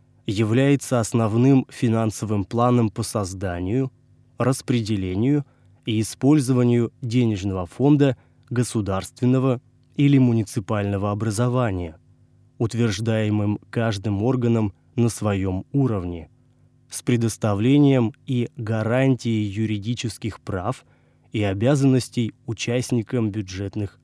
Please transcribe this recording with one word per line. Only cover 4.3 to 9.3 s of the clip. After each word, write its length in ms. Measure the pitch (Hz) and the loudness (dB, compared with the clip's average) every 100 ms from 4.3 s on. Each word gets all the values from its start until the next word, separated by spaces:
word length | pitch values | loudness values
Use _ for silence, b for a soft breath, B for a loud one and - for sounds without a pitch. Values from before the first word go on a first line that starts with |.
| - | -2
распределению 1040 | 120 135 - 123 104 104 92 92 127 147 - b b b - | -2 0 -2 -2 0 -2 -2 -2 0 0 -2 b b b -4
и 160 | 110 | -2
использованию 920 | 110 - 131 151 123 123 120 120 117 - | -2 0 4 4 4 2 4 2 0 -4
денежного 640 | 123 123 117 101 98 95 87 | -2 0 2 0 -2 -4 -6
фонда 500 | - 139 147 139 - b b b | 0 4 6 4 0 b b b
государственного 1080 | 123 120 113 98 95 95 - 123 | -2 0 -2 -2 -4 -6 -2 2